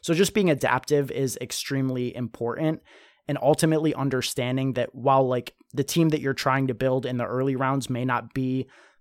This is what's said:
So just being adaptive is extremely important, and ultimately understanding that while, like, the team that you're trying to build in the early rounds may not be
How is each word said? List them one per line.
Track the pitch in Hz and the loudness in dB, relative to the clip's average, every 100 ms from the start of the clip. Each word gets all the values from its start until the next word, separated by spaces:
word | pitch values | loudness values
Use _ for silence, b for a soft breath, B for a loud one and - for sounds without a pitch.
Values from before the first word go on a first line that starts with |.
So | - | -2
just | 165 190 | 2 2
being | 220 185 | 2 2
adaptive | 143 127 127 - 147 139 | 2 2 0 2 0 0
is | - 135 - | -2 -4 -4
extremely | 127 - - 139 131 127 123 - | -8 -8 -4 -2 -2 -2 -4 -6
important, | 120 - 117 - 156 160 b b b b - | -10 -6 -6 -2 -2 -2 b b b b -8
and | 143 | -2
ultimately | 131 147 165 156 156 | 2 4 4 2 2
understanding | 135 135 131 - - 123 131 135 | 0 -2 -2 -2 -4 -2 -2 -2
that | 127 120 131 | -2 -4 -2
while, | 127 135 135 | 2 4 4
like, | 123 120 - _ | 0 -4 -14 _
the | - | -6
team | 135 - 160 | -2 2 2
that | 151 | 2
you're | 131 | -2
trying | 135 139 131 135 | -2 2 2 2
to | |
build | 113 131 131 127 | 0 0 0 -2
in | 123 | -4
the | |
early | 117 123 135 | -2 -2 0
rounds | 127 131 139 127 | 0 0 0 -2
may | 127 | -2
not | 127 120 117 | 0 -2 -2
be | - 131 131 131 b b b | -4 -2 -2 -4 b b b